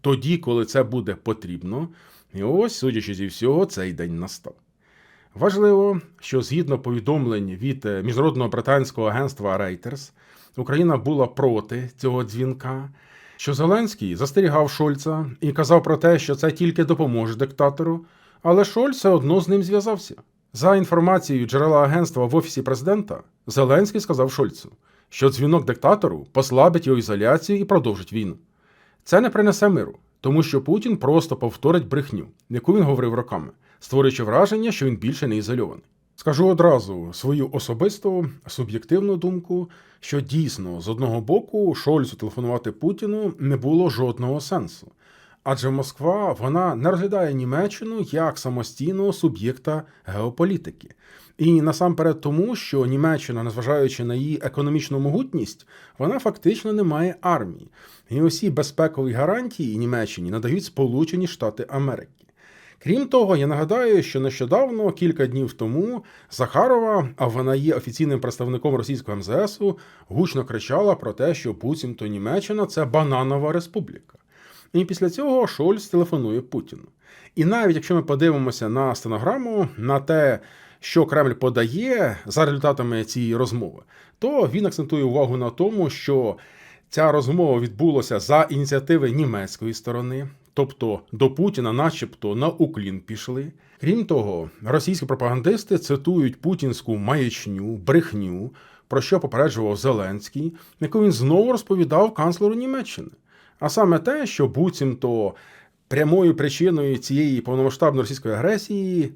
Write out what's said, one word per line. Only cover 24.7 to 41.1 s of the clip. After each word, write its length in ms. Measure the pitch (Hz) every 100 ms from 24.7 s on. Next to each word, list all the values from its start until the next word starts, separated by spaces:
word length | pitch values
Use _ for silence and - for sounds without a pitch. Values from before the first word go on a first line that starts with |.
| - _ _ _
що 220 | - 135
дзвінок 340 | 131 143 165
диктатору 600 | 120 120 147 208 170 80 67
послабить 540 | 131 131 127 165 170 135
його 120 | 127
ізоляцію 600 | 107 101 110 160 131 202
і 60 |
продовжить 480 | 202 190 120 95 95
війну. 240 | 107 101 - _ _ _ _ _ _
Це 160 | - 180
не 100 | 240
принесе 380 | 208 208 202 208
миру, 300 | 165 92 - _ _
тому 220 | 135 151
що 200 | 156 139
Путін 340 | 135 208 233 196
просто 400 | 143 160 160 127
повторить 520 | 117 - 143 170 113
брехню, 380 | 147 139 98 69 _ _
яку 260 | 120 170
він 80 | 208
говорив 320 | 151 131 123
роками, 360 | 117 - 90 73 - _ _
створюючи 440 | - 131 135 131
враження, 500 | 107 127 196 220 226
що 140 | - 135
він 100 | 107
більше 300 | 110 - 135
не 100 | 107
ізольований. 480 | 101 123 92 - _ _ _ -
Скажу 320 | 156 143 185
одразу 600 | 170 170 131 98 92 85
свою 380 | 87 131 147 127
особисту, 720 | 135 - 117 196 202 202 185 156 - -
суб'єктивну 720 | - 117 110 - 170 202 185
думку, 540 | 180 180 175 180 175 - _ _
що 200 | - 143
дійсно, 600 | 107 151 151 - 92 87
з 80 | 90
одного 320 | 113 131